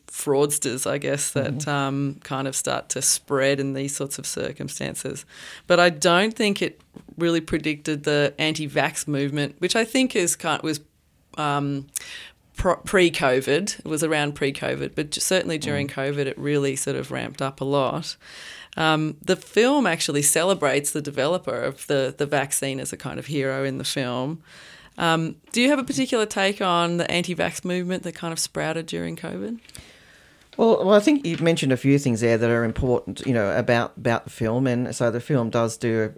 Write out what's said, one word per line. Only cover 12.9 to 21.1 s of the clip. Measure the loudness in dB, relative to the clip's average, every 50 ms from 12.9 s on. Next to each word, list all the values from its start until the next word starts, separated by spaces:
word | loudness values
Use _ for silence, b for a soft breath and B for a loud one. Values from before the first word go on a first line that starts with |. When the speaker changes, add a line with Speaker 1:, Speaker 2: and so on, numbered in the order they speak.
| 4 4 4 4 4 2 2 4 4 4 2 2 0 0 0 -2 -6 -8
Speaker 1:
It | -6
was | -6 -2 -2 0
around | 0 2 2 0 0 -2
pre-covid, | -2 -2 -2 -2 -2 -4 -4 -4 -4 -6 -6 -4
but | -6 -4 -4
j-, | -4 -4
certainly | 0 2 2 2 2 0 -4
during | -4 -2 -2 -2 -2 -2
Speaker 2:
Mm. | -4 -4
Speaker 1:
covid, | -4 -4 -2 -2 -2 -2
it | -4 -4
really | -4 -2 0 0 2 2 0 -2
sort | -2 -4 -4 -4
of | -4 -4 -6
ramped | -6 -6 -6 -6 -6 -4
up | -6 -6 -4 -4
a | -2
lot. | 0 2 2 2 0 0 -4 -6 -8 -12 B B B B B B B B B B B B
Um, | 0 2 2 2 2 0 -2 -4 -6 -2
the | -2 -2
film | -2 -2 0 2 4 4 4 4 4 2
actually | 2 0 0 -2 -2 0 2
celebrates | 2 2 4 4 4 4 2 2 2 2 2 2 0 -2
the | -4 -4
developer | -4 -4